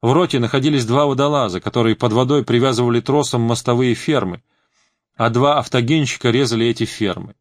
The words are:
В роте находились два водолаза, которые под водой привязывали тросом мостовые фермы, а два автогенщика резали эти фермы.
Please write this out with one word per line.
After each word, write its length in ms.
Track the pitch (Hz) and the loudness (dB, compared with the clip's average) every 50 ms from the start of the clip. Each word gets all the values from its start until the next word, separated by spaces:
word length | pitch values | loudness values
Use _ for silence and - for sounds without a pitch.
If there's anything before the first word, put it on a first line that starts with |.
В 100 | - 117 | 2 4
роте 280 | 127 160 185 170 - 135 | 4 4 2 2 0 -2
находились 460 | 120 113 - 139 131 151 151 139 120 | -2 0 -2 0 0 2 0 0 0
два 200 | 110 117 139 147 | 0 2 2 2
водолаза, 560 | 143 135 127 139 143 147 143 127 104 90 92 | 2 2 0 0 0 0 0 -2 -2 -4 -4
которые 340 | - - - 120 117 113 110 | -6 -4 -2 0 2 2 0
под 180 | - - 120 107 | 2 0 0 2
водой 300 | 117 131 127 147 147 123 | 2 2 2 2 0 0
привязывали 560 | - 117 120 120 135 131 113 123 120 120 117 | 2 0 2 2 2 0 0 0 2 0 0
тросом 420 | 120 - 135 147 143 - - 123 | 0 0 0 0 0 0 -2 -2
мостовые 540 | 117 117 120 120 - - 120 120 127 127 117 | 0 0 -2 -2 -2 -2 0 0 2 0 0
фермы, 480 | - - - 156 135 101 92 87 - _ _ _ _ _ _ _ _ _ _ _ _ _ _ _ | -2 -2 -2 -2 -2 -2 -2 -8 -10 _ _ _ _ _ _ _ _ _ _ _ _ _ _ _
а 140 | _ 113 120 | _ -2 0
два 300 | 117 120 131 143 147 147 | 2 2 2 2 2 0
автогенщика 720 | - - - 127 120 117 151 160 147 123 - - - 123 | -2 -2 -2 -2 0 2 0 0 0 -2 -4 -4 -2 0
резали 380 | 113 123 139 120 113 113 113 120 | 2 2 0 0 0 0 0 0
эти 160 | 117 - 117 | 0 -2 -4
фермы. 520 | 113 - - 107 98 90 92 90 95 - _ | -6 -4 -4 -4 -4 -4 -6 -10 -16 -18 _